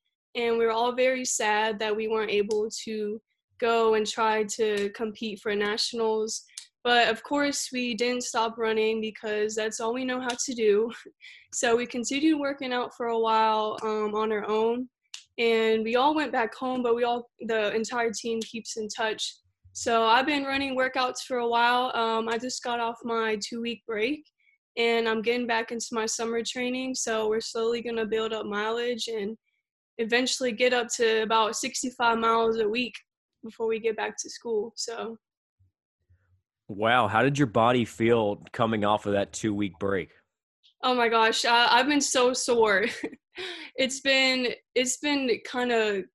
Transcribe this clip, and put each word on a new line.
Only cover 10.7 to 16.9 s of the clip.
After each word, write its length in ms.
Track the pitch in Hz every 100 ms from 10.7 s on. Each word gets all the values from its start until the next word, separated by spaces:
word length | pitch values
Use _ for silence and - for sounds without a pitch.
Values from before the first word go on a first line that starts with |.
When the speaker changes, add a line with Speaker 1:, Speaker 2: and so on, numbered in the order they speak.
| 202 226 - -
Speaker 1:
<laughs> 60 | _ - - _
So 220 | - 247 233
we 100 | 247
continued 540 | 247 226 277 311 302
working 320 | 277 285 262
out 240 | 247 247 -
for 120 | 233
a 120 | 226
while, 580 | 226 220 220 214 214 -
um, 300 | 220 214 214 208
on 160 | 220
our 160 | 214 202
own, 380 | 214 226 240 254 _ _ - - -
and 460 | 233 226 226 220
we 120 | 220 247
all 200 | 277 311
went 160 | 277
back 240 | 254 220 -
home, 280 | 254 254
but 120 | 240